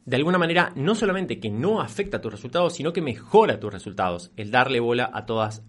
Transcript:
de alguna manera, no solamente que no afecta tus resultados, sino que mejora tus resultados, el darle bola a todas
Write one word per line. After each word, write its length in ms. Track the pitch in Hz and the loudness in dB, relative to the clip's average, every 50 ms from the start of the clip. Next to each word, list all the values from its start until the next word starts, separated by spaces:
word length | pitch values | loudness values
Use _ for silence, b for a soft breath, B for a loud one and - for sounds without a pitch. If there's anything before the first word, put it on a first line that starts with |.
| - | -8
de 100 | - 123 127 | -2 0 2
alguna 200 | 147 165 185 180 | 2 4 4 2
manera, 360 | 170 165 170 175 170 - - | 2 4 4 2 2 2 0
no 200 | - 135 170 226 | -2 0 0 0
solamente 440 | 226 208 196 185 190 190 - 120 - | 0 0 -2 -2 -2 -4 -4 -6 -6
que 100 | - 110 | -6 -6
no 300 | 101 110 135 190 220 208 | -4 -2 0 0 0 0
afecta 400 | 147 107 - - 202 196 - 110 | -2 -4 -6 -6 -6 -4 -6 -6
tus 120 | - 113 | -6 -8
resultados, 420 | 104 98 - 127 120 170 175 165 170 | -10 -10 -10 -6 -2 0 0 0 0
sino 180 | - 135 160 | -2 -4 -4
que 100 | 175 196 | -2 -2
mejora 560 | 165 147 - - - - - 208 226 175 113 104 | -4 -4 -6 -8 -2 4 6 6 6 6 2 -2
tus 140 | 107 107 | -4 -8
resultados, 600 | 101 92 - 104 92 101 95 92 87 87 - - _ | -8 -10 -10 -8 -4 0 0 0 0 -2 -6 -12 _
el 160 | - 107 104 | -10 -4 2
darle 300 | 110 127 127 131 135 120 | 4 4 4 4 4 0
bola 280 | 117 117 120 123 123 - - | 2 2 2 0 0 -2 -4
a 120 | - 110 | -6 -6
todas 400 | - 113 113 110 107 110 - - | -4 -2 0 0 -2 -2 -8 -16